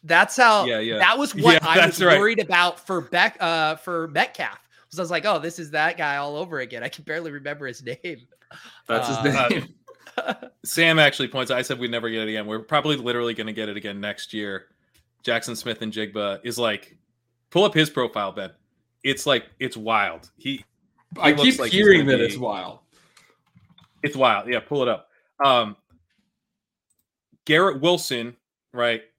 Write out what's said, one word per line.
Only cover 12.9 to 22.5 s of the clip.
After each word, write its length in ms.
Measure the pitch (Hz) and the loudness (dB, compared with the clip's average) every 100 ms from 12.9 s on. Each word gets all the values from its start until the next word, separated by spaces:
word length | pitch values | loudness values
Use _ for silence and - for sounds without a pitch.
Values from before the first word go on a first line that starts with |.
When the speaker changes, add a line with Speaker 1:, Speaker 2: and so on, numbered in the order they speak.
| 143 | -2
Speaker 2:
literally 360 | 120 120 117 | -2 -2 -2
gonna 200 | 113 110 | -4 -8
get 160 | 110 107 | -8 -8
it 80 | 104 | -8
again 220 | 104 101 | -10 -8
next 320 | 104 101 - | -10 -10 -10
year. 340 | 107 101 95 _ _ _ _ _ _ | -10 -8 -10 _ _ _ _ _ _
Jackson 320 | - 117 131 113 | -2 -2 -2 -10
Smith 260 | 123 110 | -8 -8
and 100 | 110 | -8
Jigba 480 | 107 104 107 101 98 | -6 -8 -4 -6 -6
is, 140 | 120 117 | -8 -4
like, 400 | 117 104 - _ _ _ _ _ _ | -2 -4 -10 _ _ _ _ _ _
pull 160 | 175 202 | 2 2
up 80 | |
his 160 | 160 151 | 2 0
profile, 420 | 139 120 107 101 | 0 -4 -4 -6
Ben. 200 | 95 92 _ _ _ _ _ | -8 -14 _ _ _ _ _
It's, 220 | 135 127 147 | -6 -4 0
like, 200 | 127 - _ | -2 -2 _
it's 160 | 131 113 | -10 -8
wild. 540 | 110 110 98 82 - _ | -2 0 0 -6 -18 _
He, 200 | 131 135 | -10 -10
he 80 | - _ _ _ _ 170 | -14 _ _ _ _ 0
Speaker 3:
I 140 | 151 | 2
Speaker 2:
looks 120 | 147 | 4
Speaker 3:
keep 160 | 247 262 | 2 2
Speaker 2:
like 120 | - | 0
he's 100 | 190 | 4
Speaker 3:
hearing 200 | 208 180 | 8 6
Speaker 2:
gonna 120 | 139 | 6
Speaker 3:
that 40 | 127 | 2
Speaker 2:
be 60 | 117 | 0
Speaker 3:
it's 120 | 104 | -2
wild. 420 | 120 | -6